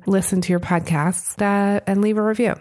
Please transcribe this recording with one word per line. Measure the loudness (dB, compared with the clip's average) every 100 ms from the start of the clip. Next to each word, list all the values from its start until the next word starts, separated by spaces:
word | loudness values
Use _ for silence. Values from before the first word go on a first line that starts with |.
| 0
listen | 0 2 0
to | 0
your | 0
podcasts, | 0 -2 0 0 0 -2 -6 -2
uh, | 0 2 0 0 0
and | 0
leave | 2 2
a |
review. | 0 0 0 -2